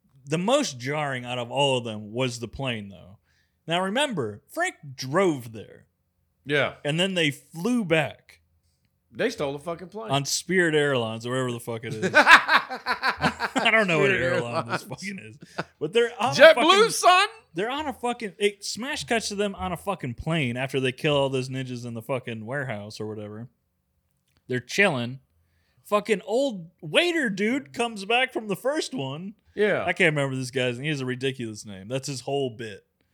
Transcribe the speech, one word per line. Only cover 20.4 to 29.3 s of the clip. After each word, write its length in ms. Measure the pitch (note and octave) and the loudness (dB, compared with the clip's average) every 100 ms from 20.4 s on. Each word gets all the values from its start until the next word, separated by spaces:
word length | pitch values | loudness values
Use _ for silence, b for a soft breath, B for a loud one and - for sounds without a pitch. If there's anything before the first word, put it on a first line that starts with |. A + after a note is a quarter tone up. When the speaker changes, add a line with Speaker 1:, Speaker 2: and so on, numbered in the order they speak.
| B2+ B2 | 0 -2
Speaker 1:
after 220 | C3+ C#3 | -2 0
they 120 | B2+ | 0
kill 240 | B2 D#3 D3 | 0 2 2
all 140 | C#3 | 2
those 200 | C3 C3 | 0 -2
ninjas 360 | C3 C3 A#2+ A#2+ | -6 -6 -8 -8
in 80 | |
the 80 | A#2 | -10
fucking 440 | A2 C3 A#2+ A2+ G#2+ | -6 -6 -6 -8 -6
warehouse 540 | C#3+ C3 G#2 G#2 - | -6 -6 -8 -10 -10
or 80 | G#2+ | -8
whatever. 400 | G#2+ G#2 G#2+ B2 _ _ _ _ _ _ _ _ _ - | -8 -10 -12 -14 _ _ _ _ _ _ _ _ _ -4
They're 120 | B2 | -4
chilling. 600 | - - G3+ C3 A#2+ C3+ _ _ _ _ _ _ - | 0 4 4 4 -2 -8 _ _ _ _ _ _ -2
Fucking 360 | G#3 G#3 F#3+ F#3 | -2 2 -2 0
old 460 | A#3 C#4 G3 E3 _ | 0 0 -2 -12 _
waiter 480 | D#3 B3+ F4 E4 B3 | -2 2 2 2 0
dude 440 | F#3+ G#3 C#4 C4+ | 0 0 -2 -4
comes 320 | - A#3 G#3+ G3 | -4 -4 -4 -2
back 280 | A#3+ B3+ | 0 0
from 140 | C4+ G#3+ | -4 -6
the 80 | F#3 | -4
first 380 | B3 D#4 - | -2 -2 -4
one. 420 | C4 C3+ D3 G3 | -6 -6 -8 -12